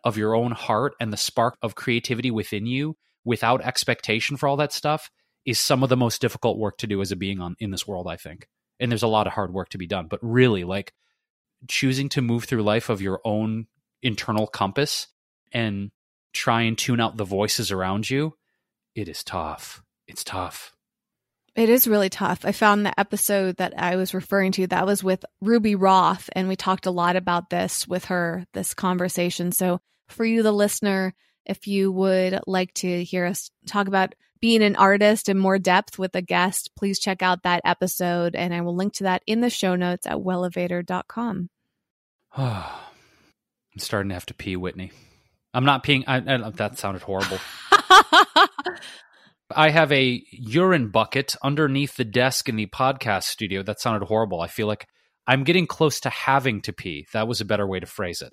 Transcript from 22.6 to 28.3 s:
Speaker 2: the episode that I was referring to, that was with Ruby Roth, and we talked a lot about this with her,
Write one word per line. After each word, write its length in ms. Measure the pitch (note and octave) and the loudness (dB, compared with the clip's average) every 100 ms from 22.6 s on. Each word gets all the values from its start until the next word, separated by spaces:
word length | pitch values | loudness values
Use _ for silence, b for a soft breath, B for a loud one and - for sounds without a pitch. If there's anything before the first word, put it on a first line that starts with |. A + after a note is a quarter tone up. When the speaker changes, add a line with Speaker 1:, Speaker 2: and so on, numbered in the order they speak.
| G#3+ G#3 G3+ | 4 4 2
Speaker 2:
the 140 | - | 0
episode 580 | G3+ G#3+ - G3+ F#3+ F3+ | -2 -2 0 0 0 -2
that 160 | F3+ - | -4 -2
I 180 | F3 F#3 | -2 0
was 180 | F#3 | -2
referring 380 | F#3 - G3 F#3+ | -4 -2 0 2
to, 140 | F#3+ F#3 | 0 0
that 180 | F3 F#3 | 0 2
was 180 | G3+ | 0
with 200 | F#3+ F#3 - - | 0 -2 -4 -4
Ruby 360 | G3 A#3 G#3+ G3+ | 2 4 4 4
Roth, 540 | F#3+ F#3+ E3 F#3 - | 6 8 6 2 -4
and 160 | F#3 F#3 | -4 -2
we 80 | F#3+ | -2
talked 280 | F#3+ F#3+ F#3 | -2 -2 -2
a 60 | |
lot 240 | F3+ F3 F3+ | 0 2 0
about 340 | F3+ F3 F3 | 0 -2 -2
this 380 | F3 F#3 - - | -4 -2 -4 -4
with 180 | F3+ - | -6 -2
her, 400 | F3+ E3+ | -2 -2